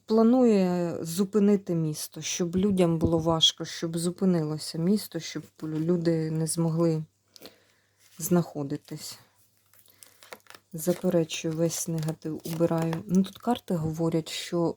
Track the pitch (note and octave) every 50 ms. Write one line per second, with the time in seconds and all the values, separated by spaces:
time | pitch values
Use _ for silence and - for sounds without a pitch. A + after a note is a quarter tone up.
0 | _ - A3 A3 A3+ A3+ A#3+ C4 B3+ A#3+ G#3+ G3 F#3 F3+ F3+ F3+ F3 E3+ D3 -
1 | - E3 E3 F3 G3+ F#3+ G3+ G#3+ G3+ G3+ G#3 G3 G3 - F3 E3 D#3+ D#3 D3+ -
2 | - - - D#3+ D3+ - - - F3+ E3+ E3+ F#3 F#3 G#3 G3 F#3 F3+ E3 E3 D#3+
3 | E3 E3 E3 E3 D#3 E3 E3 D#3+ D#3 - - - E3 E3 - - - E3+ E3 E3+
4 | E3 F3+ F3 - G3 F#3 F3+ E3+ D#3 D3+ D#3 D#3 - - - D#3+ E3 F3+ G#3 G#3
5 | - - - E3 D#3+ - - D3+ D3+ - _ - - D#3 D#3 D#3 D#3+ E3 F3+ E3+
6 | E3 E3+ E3 D#3+ D#3+ D#3 D#3 D#3+ D#3+ D#3 - E3+ E3 E3 D#3+ E3 E3+ E3+ D#3+ D#3
7 | D#3 - _ _ _ _ _ - - - _ _ _ _ _ _ _ _ _ _
8 | _ _ _ - D#3 - F3+ F3 E3 - - D3 C#3+ C#3 D3 D3 _ - D#3 D3+
9 | - - - - _ _ _ _ _ _ _ _ _ _ _ _ _ _ _ _
10 | - _ _ _ - - - - _ _ - - _ _ - E3 D#3+ F3+ F3 -
11 | - F#3 F3+ E3+ D#3+ D#3+ - - - E3 D#3+ D#3 E3+ E3 D#3+ - - - E3 D#3+
12 | D#3 D#3 D#3 - - D#3+ D#3 - - D#3+ E3 D#3+ E3+ E3+ E3+ E3 E3 E3 E3 E3
13 | - - E3+ F#3+ F#3+ F#3+ - - - A#3 A#3+ - - - F#3+ E3+ D#3 D#3+ D#3+ D#3+
14 | E3 E3 E3 E3 D#3+ - - - - - - E3+ E3+ D#3+ -